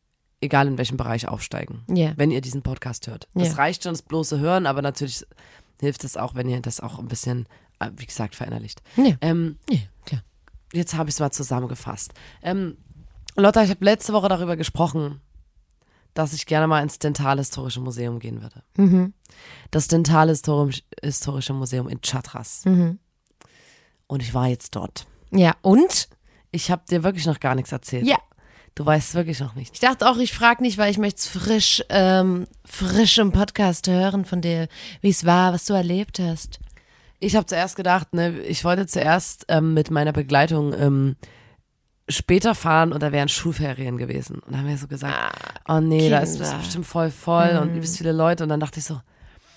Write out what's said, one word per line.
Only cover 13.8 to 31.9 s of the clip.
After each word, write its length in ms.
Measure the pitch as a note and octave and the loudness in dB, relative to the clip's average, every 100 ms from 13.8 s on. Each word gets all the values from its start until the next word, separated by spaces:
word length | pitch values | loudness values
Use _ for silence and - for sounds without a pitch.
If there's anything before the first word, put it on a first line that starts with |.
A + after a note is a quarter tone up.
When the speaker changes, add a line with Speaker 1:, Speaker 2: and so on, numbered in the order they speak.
Speaker 1:
letzte 300 | G3+ G#3+ - | 2 2 2
Woche 160 | G#3+ F#3+ | 0 0
darüber 300 | F3+ F3 E3+ | 0 -2 -4
gesprochen, 640 | D#3+ - E3 D3+ D3 C#3 _ - _ _ _ _ _ _ _ | -4 -2 0 0 -4 -8 _ -20 _ _ _ _ _ _ _
dass 200 | - D#3 | -4 -4
ich 120 | D3+ - | -4 0
gerne 220 | D#3 D#3+ | 2 4
mal 160 | D3+ | 2
ins 160 | D3 - | 0 -2
Dentalhistorische 800 | D3+ D3 C3+ C#3 C3+ - C3 B2 | -4 0 0 0 -2 -6 -8 -8
Museum 400 | B2+ A#2+ A#2+ A#2+ | -8 -6 -6 -6
gehen 220 | A2+ A2+ | -8 -12
würde. 220 | G#2+ - - - | -14 -18 -6 4
Speaker 2:
Mhm. 380 | G3 F#3 F#3 - _ - - - - | 6 6 2 -4 _ -20 -20 -20 -4
Speaker 1:
Das 160 | D#3 - | -2 2
Dentalhistorische 1700 | E3 D#3 D#3+ D#3+ D3+ - D3 C#3+ C3+ - - D3 C#3 - C3+ - | 2 4 6 6 2 0 2 0 -2 -12 -10 -6 -6 -4 -6 -4
Museum 340 | C3+ B2+ B2+ B2 | -4 -4 -4 -6
in 140 | A#2+ | -6
Chatras. 600 | - B2+ - - - - F#3 | -6 -6 -8 -12 -10 -2 2
Speaker 2:
Mhm. 340 | F3+ E3+ F#3 _ _ _ _ _ _ _ _ _ _ - | 4 4 -2 _ _ _ _ _ _ _ _ _ _ -6
Speaker 1:
Und 140 | C#3 | -6
ich 120 | A#2 | -2
war 140 | B2 B2+ | 0 0
jetzt 280 | A#2+ - - | -2 -6 -8
dort. 320 | F#2 - - _ - | -10 -12 -20 _ 0
Speaker 2:
Ja, 240 | F#3+ E3+ - | 4 4 4
und? 480 | F#3+ A3 F4+ - - _ _ _ _ | 6 6 6 2 -6 _ _ _ _
Speaker 1:
Ich 180 | E3+ - | -6 -2
hab 160 | F3 - | -4 -2
dir 160 | F3 | 0
wirklich 220 | F3 F#3+ D#3 | 0 0 -2
noch 140 | D3 | -2
gar 160 | C3+ C3 | 0 -2
nichts 160 | B2 | -4
erzählt. 340 | C3 - B2 A#3 | -8 -8 -2 0
Speaker 2:
Ja. 120 | - - _ _ _ _ - | 0 -2 _ _ _ _ -4
Speaker 1:
Du 100 | D3 | 2
weißt 300 | D3+ - E3+ | 2 0 -2
wirklich 240 | E3 C3+ | -2 -4
noch 160 | C#3 A#2+ | -8 -10
nichts. 200 | B2+ - | -14 0
Speaker 2:
Ich 40 | B3 | 0
dachte 220 | C4 A#3+ | 4 4
auch, 80 | A#3+ | 4
ich 160 | B3+ | 0
frag 260 | - A#3 A#3+ | 2 2 4
nicht, 180 | B3 G3 | 2 2
weil 140 | G#3 | 2
ich 60 | G3+ | 2
möcht's 300 | G#3 - - | 0 -2 -6
frisch, 540 | F#3 G#3 A3 - - | -4 0 2 2 0
ähm, 560 | - | 0